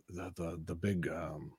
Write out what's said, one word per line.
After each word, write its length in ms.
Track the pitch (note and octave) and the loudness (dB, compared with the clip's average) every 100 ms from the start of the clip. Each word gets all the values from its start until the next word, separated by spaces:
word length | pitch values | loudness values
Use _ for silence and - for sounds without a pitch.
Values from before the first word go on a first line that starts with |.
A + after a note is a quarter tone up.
| - | -10
the, 220 | F2 F2+ F2 | -8 -6 -4
the, 260 | E2+ E2+ D#2+ | -2 -2 -4
the 80 | |
big, 340 | E2 G2+ F#2 D#2+ | 2 4 4 4
um, 440 | D#2+ D#2 D2+ - | 0 -2 -4 -8